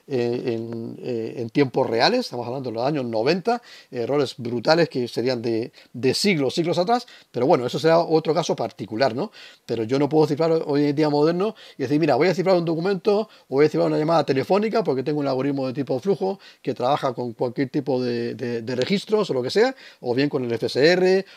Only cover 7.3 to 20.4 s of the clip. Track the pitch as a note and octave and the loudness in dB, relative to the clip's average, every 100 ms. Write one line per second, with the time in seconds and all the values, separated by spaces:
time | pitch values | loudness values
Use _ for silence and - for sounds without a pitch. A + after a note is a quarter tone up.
7.3 | B2 B2+ D#3 B2 D3+ D#3 E3 E3 D#3+ E3 | -2 2 2 0 0 2 4 4 0 0
8.3 | D#3 D#3+ F3 A#2 - G#2+ A2 C3 A2+ G#3+ | -2 -2 -2 -4 -8 -8 0 0 0 -6
9.3 | - - - - A#2 A2 C3+ D3 D#3 D3+ | -10 -20 -18 -8 -4 -2 0 2 4 2
10.3 | C#3 E3 E3 D#3 C#3+ D3 C#3+ D3+ D3 D3+ | 2 2 0 0 0 0 2 2 4 2
11.3 | F3 G#3 G#3+ - - B2+ D3 D#3+ A#2+ F3 | 2 -2 -6 -16 -8 0 2 4 4 2
12.3 | F3 F3+ F#3 E3 E3 F3+ G3 G#3+ G3+ G#3+ | 2 2 2 2 -2 -2 -2 0 0 0
13.3 | - - C3+ D3+ D#3 E3+ D3+ D3+ E3 C#3+ | -10 -4 2 4 4 0 0 2 2 2
14.3 | C3+ B2+ G3 A3 A3+ E3+ C3 C3 D3 C#3 | 0 2 0 2 0 0 -2 -2 -2 -2
15.3 | C3 C3+ C#3 C3 B2+ C3 C3 G3 G3 F#3+ | -2 -2 -2 -4 -4 -4 -4 -2 -2 -2
16.3 | G3 - - - A#2+ B2 D3 C#3 B2 B2 | -6 -12 -14 -8 -2 0 0 -2 -4 -6
17.3 | A2 C3 A#2 C3+ D#3 C#3+ B2+ B2 A#2+ A#2+ | -4 -4 -2 -4 -2 -2 -2 0 -2 -4
18.3 | A#2 A#2+ A#2 A2+ B2 B2+ G3 - G#3+ G3 | -6 -6 -6 -4 -2 0 0 0 -2 0
19.3 | C3 B2 F#3+ B3 C4+ - - B2 A#2+ C#3+ | -2 0 2 2 0 -14 -12 -4 0 0
20.3 | C#3+ | 0